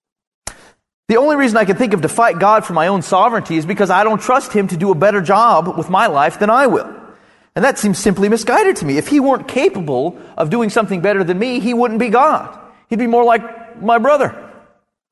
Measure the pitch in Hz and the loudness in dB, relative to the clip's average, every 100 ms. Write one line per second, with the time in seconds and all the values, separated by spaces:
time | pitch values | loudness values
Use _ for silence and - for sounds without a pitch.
0 | _ _ _ _ - - - _ _ _ | _ _ _ _ -20 -20 -20 _ _ _
1 | - 226 294 285 262 220 196 196 240 190 | 0 2 2 2 2 2 0 0 0 0
2 | 147 - 233 175 196 214 - 165 170 196 | -2 0 0 2 2 2 0 -2 0 0
3 | - 185 233 220 - 160 156 208 190 185 | 0 2 2 0 -4 -4 -2 -2 0 2
4 | 214 208 - 262 - 208 196 165 196 160 | 2 0 0 -2 0 -2 -2 -2 0 2
5 | 196 202 160 202 233 170 175 160 156 190 | 2 2 2 2 4 2 0 -6 -2 0
6 | 220 143 151 - 208 247 269 165 - - | 0 2 0 0 0 2 2 0 -4 -16
7 | - - _ _ _ - 262 - 208 180 | -20 -20 _ _ _ -2 -2 0 -2 0
8 | 214 190 202 226 220 294 392 - 147 139 | 0 0 0 0 0 2 2 0 -2 -2
9 | - 294 269 254 - 247 370 208 147 123 | 0 2 2 0 -2 0 0 -2 -4 -4
10 | 160 175 - - 156 233 214 233 214 190 | -4 -8 -10 -6 -2 -2 -2 -2 -2 -2
11 | 190 202 175 185 254 247 226 240 240 220 | 0 0 -2 -2 -2 -2 -2 0 0 -2
12 | 240 233 302 269 - - - _ - 220 | 0 2 2 0 -4 -18 -20 _ -8 -4
13 | 240 233 233 226 233 - - - 208 233 | 0 2 2 2 -2 -18 -20 -8 -2 0
14 | 254 294 185 - - - _ _ _ _ | 2 2 0 -6 -20 -20 _ _ _ _
15 | _ | _